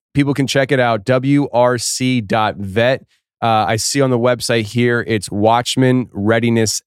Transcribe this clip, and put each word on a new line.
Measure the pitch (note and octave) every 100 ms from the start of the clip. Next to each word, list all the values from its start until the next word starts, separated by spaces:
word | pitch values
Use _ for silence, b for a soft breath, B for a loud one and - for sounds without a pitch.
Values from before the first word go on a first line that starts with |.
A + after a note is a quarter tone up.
| _
people | - C#3
can | C#3+ C3+
check | C#3 C3
it | C#3
out, | A#2+ A2+
W | G2 B2+ C3 C#3+ C#3+
R | A#2+ B2 B2
C | - - B2+ B2+
dot | G2+ A2+ G#2+ F2
vet. | G2 G2 A#2 C3 - _ _ _
Uh, | A#2 A2 G2
I | A2+
see | - C#3+
on | C3+
the | B2
website | B2 A#2+ - A#2
here, | G#2+ A#2+ A#2+ A#2+ G#2+
it's | A2 -
watchman | G2+ G#2+ A#2 B2 - C3 B2+ A#2
readiness | - G2+ A2+ A#2 A2+ A2 -